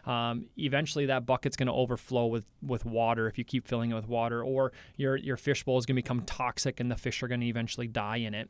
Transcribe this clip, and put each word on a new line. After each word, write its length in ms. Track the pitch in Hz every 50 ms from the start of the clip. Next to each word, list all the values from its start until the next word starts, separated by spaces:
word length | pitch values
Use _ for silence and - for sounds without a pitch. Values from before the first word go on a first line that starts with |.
| -
um, 400 | 131 123 117 117 120 117 120 - - -
eventually 480 | - 151 131 131 143 156 147 - 151 143
that 200 | 135 135 127 120
bucket's 280 | 123 127 - - 139 -
gonna 200 | - 131 127 -
overflow 520 | 127 127 120 123 - - - 127 120 117
with, 180 | 117 113 113 104 - _ -
with 240 | - 135 123 110 -
water 420 | 117 110 113 117 113 117 113 113 113
if 80 | -
you 80 | 127 120
keep 240 | - - 123 - -
filling 220 | 123 117 117 117
it 40 | 117
with 140 | 110 107 117
water, 340 | 120 117 117 117 117 117
or 300 | 120 135 131 135 131 127 - - - - -
your, 200 | - 139 135 135
your 200 | 139 - 139 127
fishbowl 400 | - - 143 131 - - 139 127
is 80 | 127 120
gonna 120 | - 131
become 260 | 127 120 - 123 123
toxic 580 | - - - - 127 123 - - - 139 - -
and 100 | 120 123
the 60 | 117
fish 260 | - - 147 - -
are 60 | 131 120
gonna 160 | 123 120 120
eventually 440 | 120 113 117 117 113 - - 120 113
die 260 | 110 117 101 104 110 120
in 160 | 117 110 104
it. 140 | 107 -